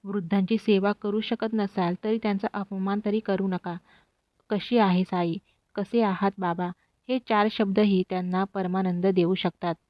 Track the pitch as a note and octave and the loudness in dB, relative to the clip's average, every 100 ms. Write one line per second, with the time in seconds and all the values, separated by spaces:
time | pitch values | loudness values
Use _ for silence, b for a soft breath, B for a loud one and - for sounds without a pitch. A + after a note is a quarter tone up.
0 | G3 G3+ E3 G3 F#3+ A3 - G3 G3 G#3 | -6 -6 -2 0 2 0 2 2 2 -2
1 | G#3 G#3+ A3 A3+ A3+ A3 G3 - F3 F3+ | -2 -4 -2 -4 -2 -2 -2 -2 -2 -2
2 | G#3+ A3+ A3 G3 G#3+ G3+ G3 F#3+ F#3+ G#3 | -2 -2 0 -2 -4 -6 -8 -6 -2 -2
3 | G#3+ G#3+ G#3+ F#3+ F#3+ F3+ F3+ F3 b b | 0 -2 0 -2 0 -4 -6 -12 b b
4 | b b _ _ _ G#3 - A#3+ G3+ F3+ | b b _ _ _ -6 0 4 4 4
5 | F#3+ F3+ F3 F3 _ _ _ - G3 A#3 | 2 0 -2 -2 _ _ _ -8 -2 0
6 | G#3+ F3+ G3 G3 F3+ E3+ F3+ F3+ _ _ | 2 2 -2 -2 -4 -2 -4 -8 _ _
7 | - B3+ - G#3+ G#3+ - G3+ G3 G#3 F#3+ | -4 -4 0 2 2 0 0 4 4 4
8 | F#3 F#3 F3+ F3+ G3 G3 F3+ F#3+ F#3+ F3 | 2 -4 -2 -2 -2 -4 -2 0 0 0
9 | F#3+ F#3+ F3 F#3 F3 - F3 D#3+ | 2 4 2 2 -2 -4 -6 -6